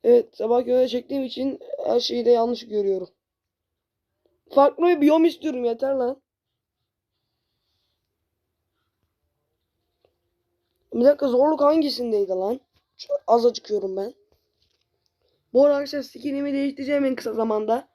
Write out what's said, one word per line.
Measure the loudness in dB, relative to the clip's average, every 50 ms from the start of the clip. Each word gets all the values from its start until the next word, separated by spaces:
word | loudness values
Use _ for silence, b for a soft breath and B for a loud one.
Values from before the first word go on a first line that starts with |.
| 4
Evet, | 6 4 4 4 0 _
sabah | -8 -2 0 0 0 0
körüne | 0 0 0 0 0
çektiğim | -2 -6 -6 -6 -6 -6 -6
için | -6 -6 -6 -6 -6 -6 -8 -12 -14 -12 -8 -4
her | -2 0 0
şeyi | -2 -2 -4 -2 2
de | 2
yanlış | 4 4 2 -2 -4 -6 -8 -6
görüyorum. | -4 -2 -2 -2 -2 -4 -6 -12 _ _ _ _ _ _ _ _ _ _ _ _ _ _ _ _ _ _ _ _ _ _ _ _ _ _ _ _ 2
Farklı | 4 4 4 4 2 2
bir | 2 2 4
biyom | 4 4 4 4 4
istiyorum, | 2 0 -2 -8 -6 -6 -4 -4
yeter | -4 -4 -2 -2 -2
lan. | -2 -2 -2 -4 -4 _ _ _ _ _ _ _ _ _ _ _ _ _ _ _ _ _ _ _ _ _ _ _ _ _ _ _ _ _ _ _ _ _ _ _ _ _ _ _ _ _ _ _ _ _ _ _ _ _ _ _ _ _ _ _ _ _ _ _ _ _ _ _ _ _ _ _ _ _ _ _ _ _ _ _ _ _ _ _ _ _ _ _ _ _ _ _ _ _ _ _ _ _ _ _
Bir | -2 4 4
dakika, | 4 4 4 0 0
zorluk | 2 2 2 2 2 2
hangisindeydi | 2 4 4 2 0 0 -4 -6 -4 -2 0 -2 0 -2
lan? | -2 -4 -2 -4 -6 -6 _ _ _ _ _ _ _
Çok | -20 -8 -6 -6 -6 _
az | 2 2 4 4
acıkıyorum | 0 0 -2 -8 -6 -6 -6 -4 -6 -6
ben. | -6 -8 -10 -12 _ _ _ _ _ _ _ _ _ _ _ _ _ _ _ _ _ _ _ _ _ _ _ _ _ _ _
Bu | 4 4 4
arada | 6 4
arkadaşlar, | 2 -2 -6 -8 -10
skinimi | -10 -10 -16 -10 -8 -6 -6 -4 -4 -4
değiştireceğim | -4 -2 -4 -4 -6 -6 -4 -2 0 0 0
en | 0 -2
kısa | -4 -6 -6
zamanda. | -4 -2 -2 -2 -2 -2 0 -2 -2 -2 -4 _